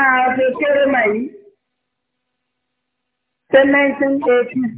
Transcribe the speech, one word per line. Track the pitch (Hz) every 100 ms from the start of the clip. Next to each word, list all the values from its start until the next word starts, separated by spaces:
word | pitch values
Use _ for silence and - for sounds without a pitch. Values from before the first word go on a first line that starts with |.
| 269
a | 254 254
ṣe | 262 262
kéré | - 294 285 269
mà | 262
yìí, | 214 214 269 - - _ _ _ _ _ _ _ _ _ _ _ _ _ _ _ _ _ _ _ -
ṣé | 269
nineteen | 277 277 277 - 277 277
eighty, | 247 247 240 254 233